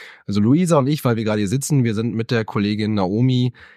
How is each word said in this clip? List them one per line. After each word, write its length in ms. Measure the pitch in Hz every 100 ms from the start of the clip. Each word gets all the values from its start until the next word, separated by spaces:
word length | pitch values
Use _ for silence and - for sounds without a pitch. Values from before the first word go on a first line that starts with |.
| - - -
also 120 | 101
Luisa 380 | 107 151 180 160
und 80 | 131
ich, 180 | 151
weil 120 | 127 113
wir 80 |
gerade 160 | 107 107
hier 80 | 101
sitzen, 360 | 131 - 143
wir 120 | 117 107
sind 180 | 117
mit 160 | 110 113
der 160 | 120 107
Kollegin 480 | 110 101 104 107
Naomi 580 | 107 92 107 131 127 123 - -